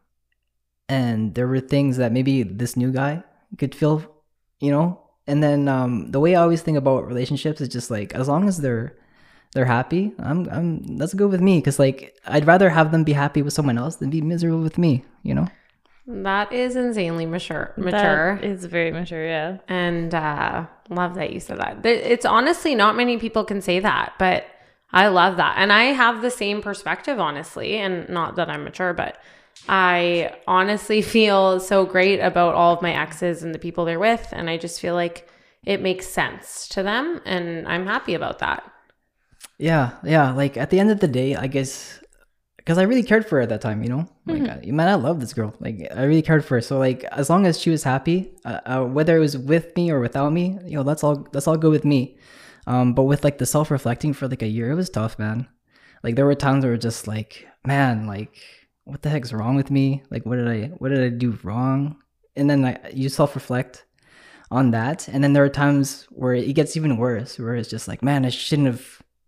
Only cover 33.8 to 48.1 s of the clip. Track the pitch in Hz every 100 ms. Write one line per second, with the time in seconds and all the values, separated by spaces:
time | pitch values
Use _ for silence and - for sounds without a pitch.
33.8 | 170 165 214 226 - - 165 165 170 -
34.8 | 175 175 175 170 - _ _ _ - 196
35.8 | 185 185 - 185 139 - - - - 202
36.8 | 196 233 320 339 196 185 170 165 - 170
37.8 | 190 240 - 165 - - - - - -
38.8 | _ _ _ _ _ _ - - 156 160
39.8 | 120 - - 156 135 131 139 117 147 185
40.8 | 208 208 160 127 135 - 135 135 131 -
41.8 | - - - _ _ _ _ _ - 170
42.8 | 196 254 - 220 220 139 113 - 113 107
43.8 | 117 131 175 _ 311 311 262 - 95 147
44.8 | 175 196 123 170 113 - 107 - 120 104
45.8 | 73 90 139 156 156 156 - 123 - 135
46.8 | 131 127 - - 139 180 190 160 170 156
47.8 | - 135 165